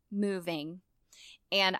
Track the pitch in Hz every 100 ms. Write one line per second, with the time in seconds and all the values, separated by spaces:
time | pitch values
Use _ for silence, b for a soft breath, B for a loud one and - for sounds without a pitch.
0 | - 202 202 190 175 160 151 180 _ _
1 | _ B B B - 196 190